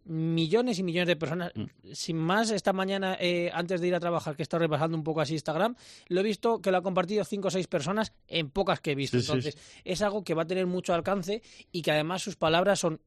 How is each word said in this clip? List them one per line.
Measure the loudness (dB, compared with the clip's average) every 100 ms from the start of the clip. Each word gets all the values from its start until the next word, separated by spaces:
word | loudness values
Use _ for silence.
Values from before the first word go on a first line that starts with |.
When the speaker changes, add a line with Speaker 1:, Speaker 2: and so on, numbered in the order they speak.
Speaker 1:
millones | -8 -2 0 2 2 2 2 0
y |
millones | -2 0 2
de | 0
personas. | -2 -4 -4
Speaker 2:
Mm. | -6 -8 -10 -16
Speaker 1:
Sin | -10 -4 0
más, | 2 2 2
esta | 0 0
mañana, | 0 0 -2 -2 0
eh, | 0 0 0
antes | -2 -2 0
de | 0
ir |
a | 0
trabajar, | 0 -2 -2 -6
que |
he |
estado | -4 0
repasando | 0 2 0 0
un |
poco | -2 -2
así | 0
Instagram, | -2 -2 0 0 -2 -14 -20 -4
lo | 0
he |
visto | 0 0 0 0
que | 2
lo | 2
ha |
compartido | 2 0 0 0
cinco | -2 -2 -2
o |
seis | -2 0
personas | -2 0 -2 -2 -6 _
en | -4 -2
pocas | 0 0 0
que | 0
he |
visto. | -2 2 2
Speaker 2:
Sí, |
sí, | 2
Speaker 1:
Entonces, | 0 -2
Speaker 2:
sí. | -8 -16 -12
Speaker 1:
es | -6 -2
algo | 0 0
que | -2
va | -2
a | 0
tener | 0 0
mucho | -2 0
alcance | 0 0 -2 -2 -6 -8 -20 -10
y | -4
que | 2
además | 2 2 -4
sus | -6 0
palabras | 4 4 4 4
son | 0 -2